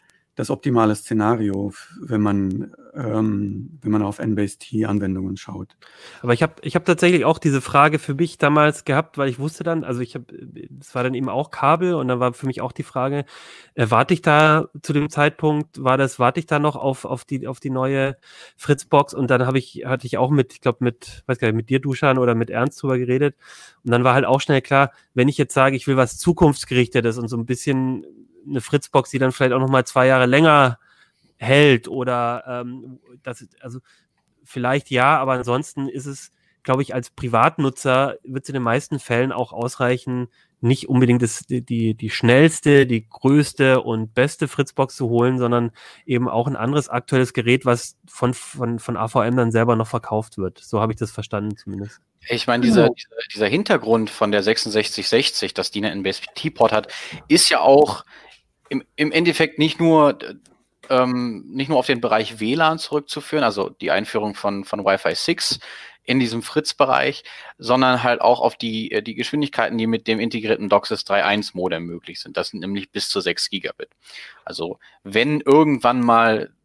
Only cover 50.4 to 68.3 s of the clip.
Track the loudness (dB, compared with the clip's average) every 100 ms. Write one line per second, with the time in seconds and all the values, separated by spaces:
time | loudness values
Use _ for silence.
50.4 | -8 -8 -6 -2 -2 -4 -8 -8 -8 -6
51.4 | -6 -10 -12 -12 -12 -16 _ _ -6 -6
52.4 | -2 0 4 6 4 2 -12 -14 -12 -2
53.4 | 0 0 0 0 2 2 0 -2 0 2
54.4 | 0 -2 0 -2 -2 -6 0 2 2 -4
55.4 | -6 -4 -6 -4 -4 -4 -6 -6 -10 -8
56.4 | -10 2 2 2 -4 -14 -14 -16 2 4
57.4 | 4 4 6 6 6 0 -12 -20 -20 _
58.4 | _ _ _ -8 -8 -4 0 2 2 2
59.4 | -2 0 -2 2 4 6 6 2 -10 -16
60.4 | _ _ _ _ 0 2 2 0 -4 -8
61.4 | -10 -8 0 0 0 -2 2 0 0 -4
62.4 | -2 2 0 0 -4 -6 -6 -12 -4 -2
63.4 | 0 -2 -6 -6 -2 -2 -2 -4 -4 -4
64.4 | -6 -6 -8 -2 0 0 0 -2 -4 -2
65.4 | -4 -6 -10 -20 -20 _ -2 0 0 -4
66.4 | -4 -4 -4 -2 2 2 0 -4 -16 -20
67.4 | -20 -12 -2 2 2 2 0 2 2